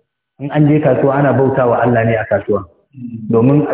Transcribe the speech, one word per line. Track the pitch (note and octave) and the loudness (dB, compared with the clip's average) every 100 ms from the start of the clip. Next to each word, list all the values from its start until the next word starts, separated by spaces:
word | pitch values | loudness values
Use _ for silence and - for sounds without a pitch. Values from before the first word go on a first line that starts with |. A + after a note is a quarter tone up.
| _ _ _ _ | _ _ _ _
In | C#3 | -6
an | C#3+ D3 | 0 2
je | D3+ | 2
kasuwa | C#3 B2+ C#3 | 2 0 0
ana | C3+ C#3+ | 2 0
bauta | A#2+ C3+ C3+ B2 | 2 0 0 0
wa | A2 | 0
Allah | A#2 A#2 | 0 0
ne | A2+ A2+ | 0 -2
a | |
kasuwa. | G#2+ G2+ - G2+ G2 _ _ B2+ A#2+ A2 G#2+ | -2 -4 -2 -4 -4 _ _ -18 -16 -14 -2
Domin | A2+ B2 C#3+ C#3 | 2 4 2 2